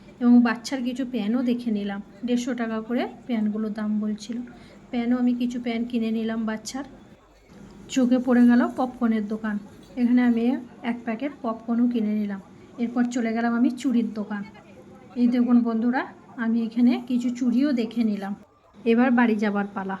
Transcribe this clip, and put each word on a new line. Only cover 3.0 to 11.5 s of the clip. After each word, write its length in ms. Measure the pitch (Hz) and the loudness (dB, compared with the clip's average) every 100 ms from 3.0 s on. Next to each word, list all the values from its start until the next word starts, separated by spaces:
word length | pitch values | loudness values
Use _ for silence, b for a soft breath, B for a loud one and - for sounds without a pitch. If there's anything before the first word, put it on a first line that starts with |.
| 381 - - | -4 -8 -6
প্যান্টগুলোর 460 | 226 214 214 214 | -2 -2 -2 -6
দাম 280 | 214 214 214 | -4 -4 -2
বলছিল। 380 | 214 208 - 233 247 B B B - | -2 -6 -8 -10 -10 B B B -8
প্যান্টও 280 | 240 233 247 | -4 0 2
আমি 160 | 247 | 2
কিছু 260 | 240 240 254 | 0 -2 -4
প্যান্ট 300 | 240 226 240 | -4 -4 -4
কিনে 200 | 240 226 | -2 -2
নিলাম 360 | 226 226 226 220 | -2 -2 -4 -4
বাচ্চার। 380 | 214 - 262 - - - - _ _ _ - - - - | -6 -8 -10 -12 -16 -20 -20 _ _ _ -20 -20 -20 -6
চোখে 300 | 269 240 247 | 0 4 2
পড়ে 280 | 254 240 240 | 4 6 8
গেল 220 | 240 339 - | 6 4 0
পপকর্নের 520 | 254 - 233 220 208 | -4 -2 0 0 -2
দোকান, 300 | 220 220 208 - - - 262 | -6 -6 -6 -8 -18 -12 -2
এখানে 260 | 240 247 | 2 4
আমি 340 | 247 226 240 302 - - | 4 4 2 0 -6 -8
এক 140 | 240 233 | -6 -6
প্যাকেট 280 | - 220 285 - | -6 -6 -6 -6
পপকর্নও 460 | 233 | -6